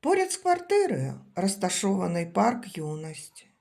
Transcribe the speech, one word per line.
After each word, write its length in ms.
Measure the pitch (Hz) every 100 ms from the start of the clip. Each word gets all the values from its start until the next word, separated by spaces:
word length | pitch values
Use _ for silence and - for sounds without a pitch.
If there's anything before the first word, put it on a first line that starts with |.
Поряд 320 | 285 392 370
з 40 | -
квартирою 840 | 359 349 349 403 392 156 131 131 -
розташований 920 | - 190 196 180 - 202 196 180 170 170
парк 520 | 170 220 240 196 -
"Юність" 680 | 156 156 160 156 - - _ _